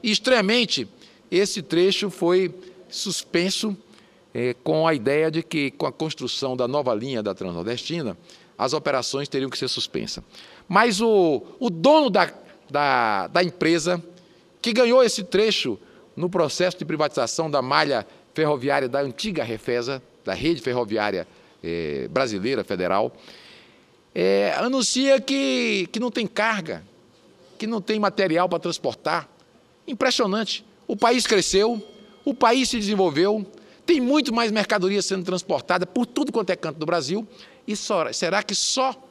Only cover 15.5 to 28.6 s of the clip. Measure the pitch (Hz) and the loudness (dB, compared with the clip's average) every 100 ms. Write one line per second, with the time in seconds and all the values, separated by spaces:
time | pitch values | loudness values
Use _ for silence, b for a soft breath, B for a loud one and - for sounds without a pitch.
15.5 | 196 135 98 B B B - 175 175 151 | 0 -2 -6 B B B -6 -4 0 0
16.5 | - 180 175 151 156 151 - 117 - 160 | 2 -2 -2 -8 -2 -2 0 -2 -2 -2
17.5 | 147 127 147 151 123 98 B B - 156 | -2 2 2 4 0 -4 B B -2 0
18.5 | 147 131 139 131 135 143 - 214 165 117 | 0 0 0 0 -2 -4 -4 -6 -4 -4
19.5 | 110 - 120 120 135 - _ - 95 143 | -6 -2 -2 -2 -8 -10 _ -8 -2 -2
20.5 | 170 117 123 113 107 104 95 82 b b | -2 -2 -2 -2 0 0 -2 -6 b b
21.5 | b 82 85 80 71 62 127 135 101 107 | b -6 -6 -4 -6 -4 -2 -2 -2 -2
22.5 | 127 92 95 90 95 117 - B B B | -4 -4 -4 0 0 0 -6 B B B
23.5 | B B B B B _ - 185 196 202 | B B B B B _ -2 0 2 0
24.5 | 151 226 269 226 247 269 269 277 277 269 | 0 -2 -2 -2 0 2 2 2 -2 0
25.5 | 254 233 202 175 226 247 233 214 - 214 | 0 0 -2 -4 -4 -4 -4 -4 -2 -2
26.5 | 214 160 85 98 _ _ _ _ _ - | -2 -6 -12 -14 _ _ _ _ _ -20
27.5 | - 220 226 180 214 208 196 190 160 180 | -10 -6 -6 -2 0 0 2 0 2 0
28.5 | 170 | -2